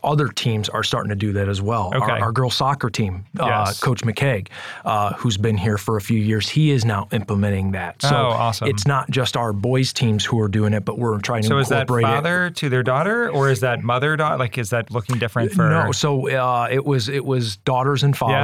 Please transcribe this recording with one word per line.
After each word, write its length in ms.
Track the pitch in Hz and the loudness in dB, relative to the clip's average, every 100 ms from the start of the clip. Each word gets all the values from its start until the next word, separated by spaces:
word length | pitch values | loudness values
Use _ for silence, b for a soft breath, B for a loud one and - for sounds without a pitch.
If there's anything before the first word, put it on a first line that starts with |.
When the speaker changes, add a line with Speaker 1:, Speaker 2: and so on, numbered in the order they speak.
Speaker 1:
other 240 | - 147 127 | 0 0 0
teams 420 | - 120 107 101 | -2 -2 -2 -2
are 140 | 107 | -4
starting 260 | 110 123 104 | -2 -2 -2
to 60 | 104 | -2
do 160 | 104 | 0
that 140 | 101 98 | 0 0
as 140 | 98 | 0
well. 300 | 98 113 90 127 | 0 0 0 0
Speaker 2:
Okay. 160 | 110 | 0
Speaker 1:
Our, 100 | 113 | 0
our 80 | 117 | 0
girls 240 | 113 127 - | 0 0 2
soccer 340 | 135 139 120 | 0 0 -2
team, 340 | - 104 92 101 - | -2 -2 -4 -10 -4
uh, 60 | 120 | 0
Speaker 2:
Yes. 340 | 107 101 101 | 2 0 0
Speaker 1:
Coach 220 | - 117 | -2 0
McKeag, 460 | 117 107 139 107 - B B B - | -2 0 0 0 -6 B B B -2
uh, 280 | 107 104 | 0 0
who's 240 | - 123 98 | -2 -2 0
been 180 | 113 107 | 0 2
here 220 | 107 104 | 0 0
for 200 | - 110 | 0 -2
a 40 | |
few 180 | - 113 | 0 0
years, 300 | 107 110 - | 2 0 0
he 220 | 151 156 | 2 4
is 120 | 139 | 4
now 240 | 113 101 - | 2 0 -2
implementing 600 | 117 - 101 101 98 95 | -4 -2 0 0 0 -2
that. 280 | 95 87 - | -4 -8 -4
So 80 | 143 | 0
Speaker 2:
Oh, 200 | 143 131 | 2 2
awesome. 360 | 113 117 110 113 | 2 0 0 -2
Speaker 1:
it's 180 | 101 143 | 0 0
not 200 | 139 - | 0 0
just 260 | 135 120 131 | -2 -2 -2
our 160 | 117 | -2
boys 400 | 101 120 131 131 | -2 0 0 0
teams 320 | - 117 107 - | 0 0 0 0
who 140 | 117 | 0
are 60 | 107 | 2
doing 260 | 107 104 | 2 2
it, 100 | 107 | 0
but 140 | 101 - | -2 -2
we're 220 | 120 107 | -2 -2
trying 240 | 101 117 | -2 0
to 40 | 107 | 2
Speaker 2:
So 100 | 139 | 2
is 100 | 131 | 2
that 120 | 139 | 0
Speaker 1:
incorporate 240 | 131 120 117 | 2 2 2
it. 20 | |
Speaker 2:
father 420 | 139 165 180 180 | 2 0 0 -2
to 200 | 170 147 | -2 -2
their 120 | 127 | 0
daughter, 480 | 123 131 185 233 233 | 0 0 0 0 0
or 200 | 147 135 | 2 2
is 80 | 127 | 2
that 240 | 127 117 | 0 0
mother 340 | 107 123 147 156 | 0 0 0 0
daughter? 200 | 156 147 | 0 0
Like, 200 | 120 - | -2 -4
is 140 | 113 | -2
that 180 | 117 110 | -4 -2
looking 300 | 117 - 123 | -6 -4 -2
different 320 | 113 123 208 | 0 0 0
for 180 | 196 160 | 2 4
Speaker 1:
No, 220 | 160 - | 4 2
so, 360 | - 151 139 135 | 0 0 0 0
uh, 400 | 131 127 123 117 | 0 2 0 0
it 120 | 131 | 0
was, 240 | 143 135 110 | 0 0 0
it 160 | 139 | -4
was 340 | 127 131 113 98 | 0 -2 -2 -4
daughters 440 | - 127 131 139 | -2 0 2 2
and 120 | 143 135 | 2 2
Speaker 2:
Yeah, 40 | 120 135 | 2 2